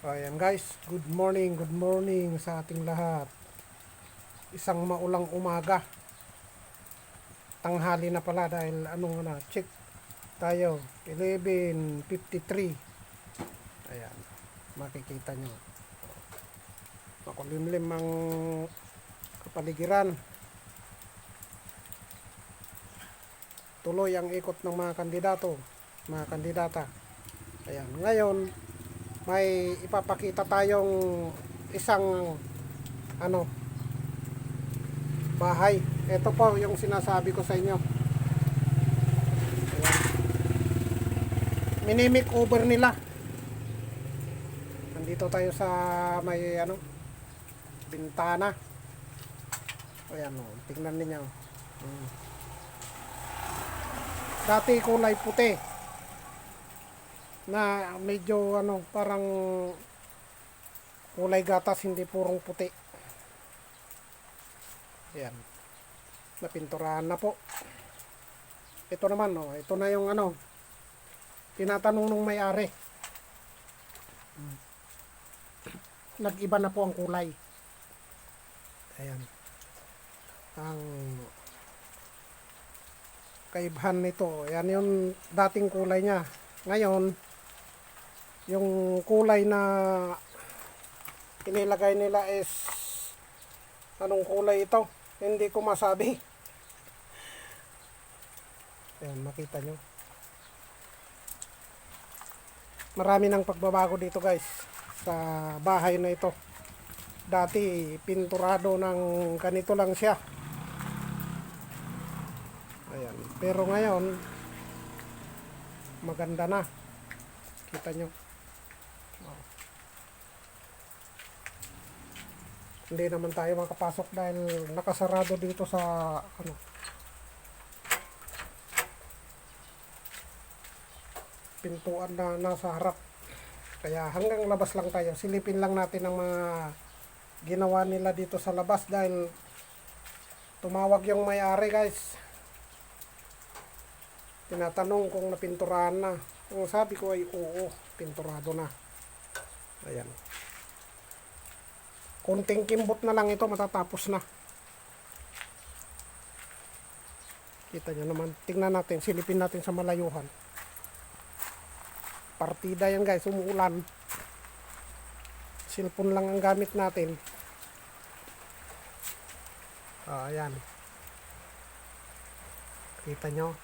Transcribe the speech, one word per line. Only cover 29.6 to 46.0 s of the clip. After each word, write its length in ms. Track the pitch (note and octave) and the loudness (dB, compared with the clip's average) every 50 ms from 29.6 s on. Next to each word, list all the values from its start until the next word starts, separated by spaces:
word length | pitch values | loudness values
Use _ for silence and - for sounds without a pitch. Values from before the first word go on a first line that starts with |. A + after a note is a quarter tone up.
| F3+ F3+ F3+ F3+ - F3+ | 4 2 0 -2 -4 0
ipapakita 560 | - G3+ F#3+ - G3 F#3 G3+ G3 F#3 - G3 | 0 0 2 2 0 0 0 -2 0 0 2
tayong 880 | - G3+ G3 G3+ G3+ G3+ G3+ G3 G3 F#3+ F#3+ F#3 F3+ F3+ F3 E3+ E3 D#3+ - - - - - - - | 4 6 6 8 8 8 6 6 6 4 4 4 2 2 0 -2 -4 -6 -8 -10 -12 -12 -12 -12 -6
isang, 640 | - F#3+ - - A3 G3 G3 F#3+ F#3 F#3 F3+ E3+ D#3+ D3 - - - - - - - - - - - - - - - - E3 | -6 -4 4 4 6 6 6 4 2 2 0 -2 -4 -4 -8 -8 -10 -8 -10 -10 -10 -10 -10 -10 -10 -10 -10 -8 -6 -2 0
ano, 240 | F3+ F#3 F3+ E3+ - - - - - - - - - - - - - - - - - - - - - - - - - - - - - - - - - - - - - - - | 2 2 2 2 0 -2 -6 -8 -8 -6 -6 -6 -4 -4 -4 -4 -6 -6 -6 -6 -8 -8 -8 -6 -6 -6 -6 -4 -4 -4 -4 -6 -6 -6 -6 -4 -4 -2 -2 -2 -2 0 2
bahay. 400 | F3 F3 F3 E3+ F#3 G3+ G#3 F#3+ F3+ - - - - - | 4 4 4 8 8 8 8 8 4 2 0 0 2 4
Ito 160 | F#3 F3+ - A3 G#3+ | 4 4 4 4 8
po 240 | - A#3 A3 G#3 G3+ | 10 10 10 10 8
yung 160 | G3+ G3+ G3+ | 4 2 2
sinasabi 560 | - - G3 G3+ G3 - - G3 F#3 F3 F#3+ | 0 2 2 2 2 4 4 4 4 4 4
ko 80 | F#3 - | 2 0
sa 160 | F3+ - G3 | 0 2 2
inyo. 240 | F#3 F#3 G3 F#3+ F3+ - - - - - - - - - - - - - - - - - - - - - - - - - - - - - - - - - - - - - - - - | 2 4 4 4 4 2 2 0 2 2 2 2 2 2 2 4 4 4 4 4 4 4 6 6 6 6 6 6 6 6 6 6 6 4 4 4 4 2 2 2 2 0 0 0 4
Ayan. 160 | - - - - - - - - - - - - - - - - - - - - - - - - - - - - - - - - - - - - - - - - - G#3 | 6 6 6 6 6 4 2 2 2 2 2 2 2 2 2 2 2 2 2 0 0 0 0 0 0 0 0 0 0 0 2 2 2 2 2 0 0 0 0 0 2 4
Minimake 480 | G#3+ A#3 B3 B3 B3 B3+ B3 - - | 6 8 8 10 10 8 8 6 6
over 320 | A#3+ A#3+ G#3+ A#3+ A#3 A3+ A#3+ | 6 6 8 8 8 8 8
nila. 240 | A#3+ A#3 B3 B3 A3+ - - - - - - - - - - - - - - - - - - - - - - - - - - - - - - - - - - - - - - - | 8 10 8 8 6 4 -4 -8 -10 -10 -8 -8 -8 -8 -8 -8 -8 -8 -6 -6 -6 -6 -6 -6 -6 -8 -8 -6 -6 -6 -6 -6 -6 -8 -8 -8 -10 -10 -10 -10 -10 -10 -10 -10
Nandito 400 | - E3 D#3+ E3 F3 F3 F#3+ F3 | -8 -6 -4 -4 -2 0 0 2
tayo 240 | F#3 F#3 F3+ F#3 F3 | 2 4 2 2 2
sa 160 | - G3+ F#3 F3+ F3 F3+ F3+ F3 F3 | 2 0 2 2 2 2 2 2 2